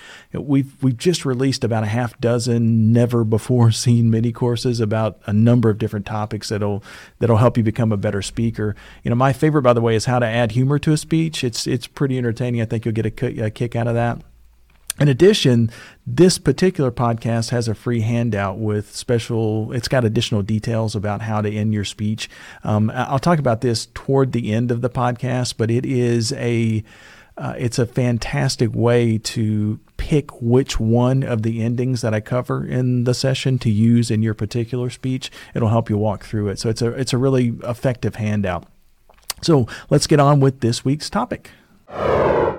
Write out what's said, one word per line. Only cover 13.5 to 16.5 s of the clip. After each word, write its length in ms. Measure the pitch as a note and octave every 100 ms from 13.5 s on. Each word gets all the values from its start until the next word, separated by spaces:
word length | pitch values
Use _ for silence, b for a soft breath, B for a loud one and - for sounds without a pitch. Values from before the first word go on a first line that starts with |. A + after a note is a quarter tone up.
kick 240 | - A#2+
out 140 | A#2+ A#2
of 60 |
that. 260 | A#2 A#2+ - - _ _ _ _ _ - -
In 80 | C#3+
addition, 640 | B2+ F3+ G#3+ C#3 A#2+ A#2 B B B -
this 320 | B2 F3+ -
particular 540 | -